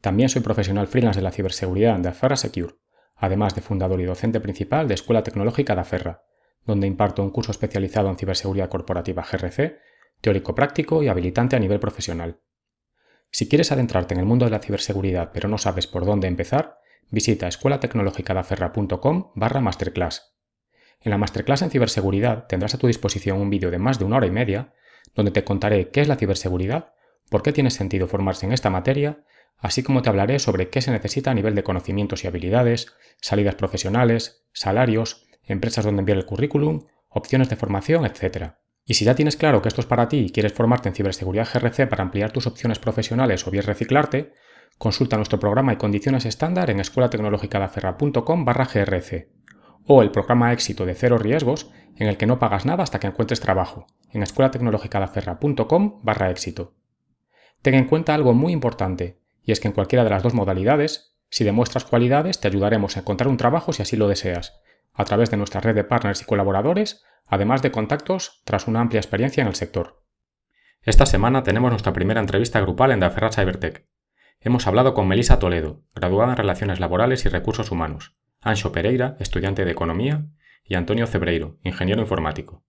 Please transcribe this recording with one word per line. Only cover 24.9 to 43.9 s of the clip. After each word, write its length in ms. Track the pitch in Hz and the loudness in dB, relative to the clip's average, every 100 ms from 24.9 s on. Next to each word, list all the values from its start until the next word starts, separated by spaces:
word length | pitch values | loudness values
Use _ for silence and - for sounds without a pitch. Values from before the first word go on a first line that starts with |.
| - _ | -20 _
donde 160 | - 101 | -2 0
te 140 | 101 | 0
contaré 460 | - 98 101 107 - | -2 -2 2 0 0
qué 120 | - | 0
es 60 | 147 | 0
la 80 | 131 | 0
ciberseguridad, 800 | 101 95 92 90 92 147 - _ _ _ _ | 0 -2 -2 -2 -2 -4 -8 _ _ _ _
por 140 | 85 | 0
qué 100 | 147 | 0
tiene 160 | 147 131 | 2 0
sentido 380 | - 98 95 92 | 0 -2 -2 -2
formarse 400 | 98 95 92 95 | -2 -2 -2 -2
en 40 | |
esta 200 | 127 107 | 0 0
materia, 520 | 92 90 139 143 151 _ _ _ _ | 0 0 0 -2 -6 _ _ _ _
así 260 | 208 - | -4 -4
como 180 | 127 135 | 0 2
te 80 | 127 | 2
hablaré 300 | 98 104 139 | 2 2 0
sobre 300 | - 95 92 | 0 0 0
qué 120 | - | -2
se 80 | 127 | 0
necesita 400 | 113 101 - 135 | -2 -2 -2 0
a 60 | 120 | 0
nivel 180 | 107 | 0
de 100 | 101 | 0
conocimientos 600 | 98 95 - 98 101 95 | -2 -4 -2 -2 -2 -4
y 40 | 92 | -6
habilidades, 680 | 90 90 110 120 117 - _ _ _ | -4 0 2 2 0 -4 _ _ _
salidas 320 | - 101 101 | -2 0 2
profesionales, 920 | 92 95 - 98 110 120 117 - _ _ | 0 -4 -2 -2 2 4 2 -2 _ _
salarios, 760 | - - 120 127 110 113 - _ _ | -6 -2 2 2 2 -2 -8 _ _
empresas 420 | - 98 113 120 107 | -6 -4 -2 0 0
donde 140 | 101 | 0
enviar 180 | 95 98 | 2 0
el 80 | - | 0
currículum, 600 | 95 147 147 151 156 - _ _ | -2 0 0 0 -2 -8 _ _
opciones 380 | - - 131 131 | -8 0 2 2
de 80 | - | 0
formación, 500 | - 98 95 160 143 | -2 -2 0 0 0
etcétera. 540 | - 95 95 85 - _ _ - | -2 -4 -4 -10 -12 _ _ -2
Y 100 | 113 | 2
si 100 | 110 | 4
ya 80 | |
tienes 240 | 117 151 147 | 4 2 2
claro 240 | 156 120 | 4 4
que 60 | 110 | 2
esto 120 | - | -2
es 60 | - | 0
para 240 | 120 117 | 2 2
ti 80 | 147 | 2
y 140 | 98 | 0
quieres 220 | - 104 | 2 0
formarte 360 | - 117 120 101 | 2 2 2 0
en 60 | 90 | -2
ciberseguridad 520 | 98 92 95 98 113 | -4 -2 -4 -2 0
G 100 | 127 | 0
R 120 | 120 | 0
C 160 | - 135 | 0 0
para 160 | - | 0
ampliar 300 | 92 98 107 | -2 -2 -2
tus 160 | 123 120 | -2 -4
opciones 320 | - 117 107 | -4 -4 -2
profesionales 680 | - 113 110 120 127 92 - | -2 -2 -2 0 0 0 -2
o 60 | |
bien 120 | 98 | -2
reciclarte, 680 | 101 101 113 | -2 -2 2